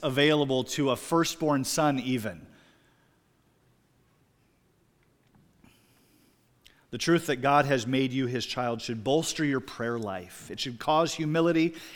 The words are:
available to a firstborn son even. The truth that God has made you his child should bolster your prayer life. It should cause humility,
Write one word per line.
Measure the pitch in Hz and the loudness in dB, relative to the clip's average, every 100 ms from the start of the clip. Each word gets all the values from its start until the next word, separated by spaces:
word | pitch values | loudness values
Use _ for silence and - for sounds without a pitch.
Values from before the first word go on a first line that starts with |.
available | 151 131 147 151 139 131 | -2 4 4 4 2 0
to | 120 - 139 | -2 -2 0
a | 120 | 0
firstborn | - 165 160 - 156 139 | 0 0 0 -2 0 0
son | 131 - 151 135 | 0 0 2 0
even. | 123 127 107 82 71 - _ _ _ _ _ _ _ _ _ _ _ _ _ _ _ _ _ _ _ _ _ _ _ _ _ _ _ _ _ _ - _ _ _ _ _ _ _ _ _ - _ - | -2 -2 -4 -10 -18 -20 _ _ _ _ _ _ _ _ _ _ _ _ _ _ _ _ _ _ _ _ _ _ _ _ _ _ _ _ _ _ -20 _ _ _ _ _ _ _ _ _ -20 _ -12
The | 120 | -4
truth | - 170 170 | 2 2 2
that | 131 | 0
God | 135 143 139 | 4 4 4
has | 135 113 | 2 2
made | 131 135 | 0 0
you | 131 127 | 0 -2
his | 123 - | -2 -4
child | - 123 117 | -4 -2 -4
should | - 113 | -6 -6
bolster | 107 147 160 - | 0 2 0 -2
your | 147 135 | -2 -2
prayer | - - 117 120 | -4 -8 -6 -4
life. | 107 92 90 - - | -6 -8 -12 -18 -14
It | 101 | -8
should | 135 117 | -8 -6
cause | - 156 165 | 0 2 2
humility, | - 156 160 165 165 165 165 - | 0 -2 2 4 4 2 0 -16